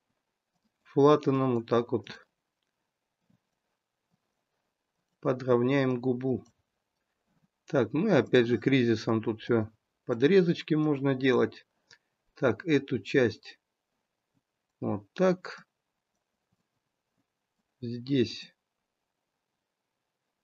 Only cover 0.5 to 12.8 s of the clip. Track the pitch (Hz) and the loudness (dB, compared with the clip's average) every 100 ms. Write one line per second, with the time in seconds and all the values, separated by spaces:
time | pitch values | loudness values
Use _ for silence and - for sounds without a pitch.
0.5 | _ _ _ _ 143 143 151 147 135 131 | _ _ _ _ 2 4 4 2 -2 0
1.5 | 120 110 120 120 117 - - _ _ _ | -2 0 -2 0 -4 -6 -16 _ _ _
2.5 | _ _ _ _ _ _ _ _ _ _ | _ _ _ _ _ _ _ _ _ _
3.5 | _ _ _ _ _ _ _ _ _ _ | _ _ _ _ _ _ _ _ _ _
4.5 | _ _ _ _ _ _ _ 139 127 127 | _ _ _ _ _ _ _ -6 -4 0
5.5 | 120 123 139 131 127 127 123 131 113 - | 2 2 0 0 -2 -2 -4 -4 -6 -8
6.5 | _ _ _ _ _ _ _ _ _ _ | _ _ _ _ _ _ _ _ _ _
7.5 | _ - 120 110 143 220 156 110 127 120 | _ -6 -2 -2 -2 0 2 4 2 2
8.5 | 117 143 135 117 110 - 113 110 107 - | 0 0 2 2 0 -2 -2 -2 -6 -2
9.5 | 117 107 - _ _ - 117 143 190 175 | -2 -2 -10 _ _ -8 0 4 4 2
10.5 | 165 - 156 151 139 139 127 131 120 110 | -2 -2 -2 0 -2 -2 0 2 2 0
11.5 | - _ _ _ - _ _ _ _ 135 | -4 _ _ _ -20 _ _ _ _ -2
12.5 | 110 170 143 | -2 0 0